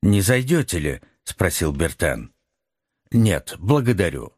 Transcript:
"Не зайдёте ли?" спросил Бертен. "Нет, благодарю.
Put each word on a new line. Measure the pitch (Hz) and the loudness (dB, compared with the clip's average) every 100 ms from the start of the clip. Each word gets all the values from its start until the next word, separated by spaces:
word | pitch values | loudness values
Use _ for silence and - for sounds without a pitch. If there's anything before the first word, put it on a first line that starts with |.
"Не | 98 101 | 4 2
зайдёте | 92 127 127 170 135 87 | 2 0 2 0 0 -2
ли?" | 73 65 _ _ - | -4 -6 _ _ -16
спросил | - 92 - 80 | -2 -2 0 -2
Бертен. | 71 80 - 82 62 57 _ _ _ _ _ _ _ _ | 0 -4 -2 -4 -4 -10 _ _ _ _ _ _ _ _
"Нет, | 117 110 78 - - | 2 2 2 -4 -10
благодарю. | 95 147 120 104 90 69 57 | 0 2 2 0 0 -2 -12